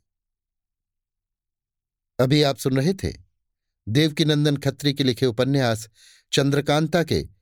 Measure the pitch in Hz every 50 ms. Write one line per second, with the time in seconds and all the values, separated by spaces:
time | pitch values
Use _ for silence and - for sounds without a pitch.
0 | _ _ _ _ _ _ _ _ _ _ _ _ _ _ _ _ _ _ _ _
1 | _ _ _ _ _ _ _ _ _ _ _ _ _ _ _ _ _ _ _ _
2 | _ _ _ - 127 131 147 147 147 139 139 - - 139 131 135 131 175 196 190
3 | - 76 - - - _ _ _ _ _ _ _ _ _ _ _ - 101 110 147
4 | 156 156 151 165 160 151 151 147 147 151 143 143 - 139 - - - 143 135 -
5 | 139 127 117 - 131 127 113 120 127 131 139 139 131 120 113 110 - - _ _
6 | _ - _ _ _ - - 151 139 139 139 143 143 147 143 151 160 156 - 175
7 | 160 - 113 78 67 - _ _